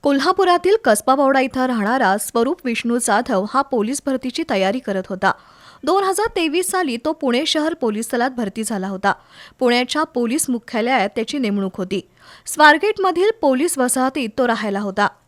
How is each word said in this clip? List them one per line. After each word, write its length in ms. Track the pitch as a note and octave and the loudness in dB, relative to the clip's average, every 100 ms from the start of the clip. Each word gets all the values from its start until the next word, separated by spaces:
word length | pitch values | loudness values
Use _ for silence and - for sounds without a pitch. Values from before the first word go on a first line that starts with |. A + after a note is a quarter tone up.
कोल्हापुरातील 720 | C#4+ C#4 D4 G4 F#4 F4 F4+ A4 | 0 0 0 2 2 2 2 2
कसबा 320 | C4 G#3+ - C4+ | 2 0 2 2
पावडा 240 | C4+ C4+ | 4 2
इथं 260 | C4 C4 B3+ | 0 -2 -2
राहणारा 520 | A#3+ G3+ B3+ G#3 G3+ | 0 0 0 0 0
स्वरूप 420 | - A#3+ A#3 F4 C4 | -2 -2 0 -2 -4
विष्णू 320 | A3+ A#3 A#3+ | -4 -2 -2
जाधव 480 | A#3+ G#3 B3 G3+ G#3 | 0 0 0 -2 0
हा 120 | C4+ | -2
पोलीस 400 | C#4+ B3 G#3+ C#4 - | 0 -2 -2 -4 -4
भरतीची 380 | C4 C4 - D#4+ | -4 -4 -6 -2
तयारी 300 | G#3 F#3+ B3 | 0 0 -2
करत 240 | B3 F#3+ F#3 | -4 -6 -6
होता. 220 | F#3+ G3 - - - - - | -2 0 -2 -10 -20 -20 -8
दोन 200 | C4+ F#4+ | 0 2
हजार 240 | G4 F#4+ A#4 G#4 | 2 0 -2 0
तेवीस 360 | E4 D#4+ F4+ | 0 0 -2
साली 260 | F#4 E4 A#3 | -2 -2 -2
तो 160 | D4+ | -4
पुणे 320 | D#4+ C4+ A#3+ D#4 | -2 -2 0 0
शहर 280 | D#4 D4+ | -2 -2
पोलीस 360 | E4+ A#3 G#3 A#3 | -2 -4 -4 -4
दलात 200 | B3 B3 | -2 -2
भरती 320 | B3+ G#3 A3 | -2 -6 -6
झाला 240 | A3 G#3+ F#3+ | -6 -6 -6
होता. 260 | G3 G3 - - - - _ | -2 -2 -2 -8 -20 -20 _
पुण्याच्या 440 | B3 A#3+ B3+ D4 | 2 2 0 -2
पोलीस 460 | D#4 B3 A#3 C#4 - | -2 -2 -2 -2 -2
मुख्यालयात 600 | A#3+ - A#3 A#3 C4 G3+ - | -4 -4 -4 0 0 0 -4
त्याची 220 | A3+ D4 | -6 -4
नेमणूक 400 | A3+ G3+ F#3+ - | -2 -2 -4 -6
होती. 240 | G#3 G3 - _ - - - | -6 -6 -8 _ -20 -20 -12
स्वारगेटमधील 840 | - D4+ D#4 G#4 G#4+ F#4 E4+ G4+ G#4+ | 6 8 8 2 0 0 2 2 2
पोलीस 360 | D4 B3+ E4+ C#4 | 2 2 0 0
वसाहतीत 520 | B3 B3+ B3+ C4+ A#3 - | -2 0 0 -2 -4 0
तो 100 | A#3+ | 0
राहायला 320 | A3+ G#3 G3 | 0 -2 -4
होता. 280 | G3+ G3 G#3 - | -4 -2 -2 -2